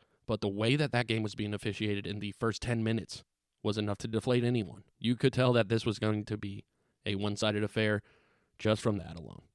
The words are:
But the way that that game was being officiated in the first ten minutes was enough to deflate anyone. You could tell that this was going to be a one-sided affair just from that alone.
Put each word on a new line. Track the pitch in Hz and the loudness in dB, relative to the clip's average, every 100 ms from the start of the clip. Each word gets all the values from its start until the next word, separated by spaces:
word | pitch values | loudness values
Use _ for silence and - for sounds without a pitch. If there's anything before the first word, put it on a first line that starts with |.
| _ _ - | _ _ -4
But | 107 | -2
the | 104 | -2
way | 98 110 143 | 0 2 2
that | 147 | 2
that | 120 120 | 0 0
game | 113 | 0
was | 107 - | -2 -4
being | 104 | -4
officiated | 104 110 101 107 101 101 | -4 -4 -2 -2 -2 -4
in | 101 | -6
the | 101 | -8
first | - 113 107 | -2 -2 -2
ten | 120 117 | -2 0
minutes | 110 113 - - - _ _ _ | 0 0 -4 -12 -18 _ _ _
was | 107 107 | -4 -2
enough | 104 101 | -2 -4
to | 113 | -4
deflate | 110 127 123 | -2 2 2
anyone. | 120 123 98 - - _ | 4 2 0 -6 -20 _
You | 110 123 | 0 2
could | 135 | 2
tell | 113 127 | 4 4
that | 120 98 | 4 4
this | 113 117 | 2 0
was | 101 | 0
going | 110 107 104 | 2 0 -2
to | 107 | -6
be | 104 101 - _ _ _ - | -6 -10 -14 _ _ _ -6
a | |
one-sided | 98 104 104 110 104 | -2 -2 0 0 2
affair | 104 - 107 104 - _ _ _ _ - | 0 2 2 2 -2 _ _ _ _ -2
just | 107 107 | 2 2
from | 120 104 | 2 0
that | 80 - | -4 -12
alone. | - - - | -14 -16 -20